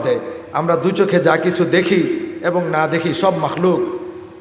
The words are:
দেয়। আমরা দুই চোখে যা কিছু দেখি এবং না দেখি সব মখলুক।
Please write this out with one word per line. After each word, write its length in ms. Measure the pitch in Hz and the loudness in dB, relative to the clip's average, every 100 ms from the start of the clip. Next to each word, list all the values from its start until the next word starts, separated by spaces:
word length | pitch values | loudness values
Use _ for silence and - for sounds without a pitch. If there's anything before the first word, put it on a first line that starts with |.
দেয়। 140 | 127 117 - - - | 0 0 -2 -10 -6
আমরা 240 | 147 165 165 | -2 0 2
দুই 160 | 170 | 0
চোখে 280 | 190 190 175 | 2 2 4
যা 160 | 160 160 | 4 2
কিছু 280 | 175 175 | 2 0
দেখি 560 | 170 175 180 190 135 - - - | 2 2 2 2 2 -2 -6 -4
এবং 280 | 170 175 165 | -2 -2 0
না 160 | 156 156 | 0 0
দেখি 280 | 165 170 | 0 -2
সব 240 | 139 190 165 | 0 0 0
মখলুক। 600 | - 165 180 165 - - - - - - | -2 0 2 2 -2 -6 -10 -14 -18 -20